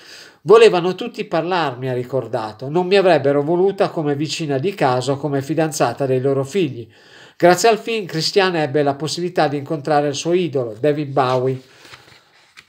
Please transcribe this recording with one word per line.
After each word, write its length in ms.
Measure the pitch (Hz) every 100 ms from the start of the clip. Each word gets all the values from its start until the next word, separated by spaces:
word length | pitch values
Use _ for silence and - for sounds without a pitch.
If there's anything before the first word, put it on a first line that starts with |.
| - - - _
"Volevano 520 | 151 226 220 175 175
tutti 300 | 180 240 226
parlarmi", 640 | 196 165 165 185 151 123 131
ha 60 |
ricordato, 720 | 127 123 131 113 117 107 104 131
"non 180 | 165 180
mi 100 | 202
avrebbero 460 | 185 151 135 143
voluta 460 | 147 175 196 196 180
come 260 | 170 147
vicina 440 | 139 151 - 151 135
di 160 | 180
casa 380 | 196 143 127 123
o 40 | 139
come 240 | 151 139
fidanzata 640 | 139 156 160 151 131 117
dei 160 | 135 127
loro 240 | 139 135
figli." 420 | 135 202 151 117 113 _ - - - -
Grazie 300 | 170 180 233
al 100 | 208
film, 280 | 233 226 175
Christiane 560 | 160 156 202 185 170
ebbe 200 | 147 151
la 120 | 143
possibilità 540 | 139 151 - 175 180 151
di 80 | 143
incontrare 520 | 135 160 139 147 147
il 60 |
suo 180 | 143 165
idolo, 440 | 180 165 135 117 107
David 320 | 147 147 143
Bowie. 520 | 139 127 127 131 131 - - - - - - _ _ _ -